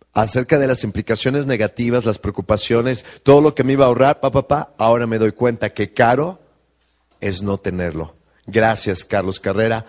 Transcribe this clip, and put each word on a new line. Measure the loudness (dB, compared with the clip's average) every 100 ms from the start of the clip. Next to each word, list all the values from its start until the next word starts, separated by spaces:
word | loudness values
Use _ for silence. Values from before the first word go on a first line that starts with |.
| _
acerca | -2 -2 -2 0 2
de | 2
las | -2
implicaciones | -4 -6 -4 -2 -2 -2 -2
negativas, | -2 -2 -2 -2 0
las | 0 -4
preocupaciones, | -6 -6 -2 -2 0 0 0 -4 -8 -2
todo | 6 6
lo | 6
que | 2
me | 0
iba | 4 4
a |
ahorrar, | 4 2 2
pa, | 0
pa, | -2 -2
pa, | -4 -4 -2
ahora | 2 2 0
me | -2
doy | -2
cuenta | 0 -2 -2 -6
que | -4 -4
caro | 0 2 2 -2 -8 _ _ _ _ _ _ _ _
es | -8 -6
no | -4 -4
tenerlo. | -4 -6 -6 -8 -12 _ _ _ -4
Gracias, | 0 2 0 -4 -6 -4
Carlos | -4 -4 -6
Carrera. | -4 -2 -2 -2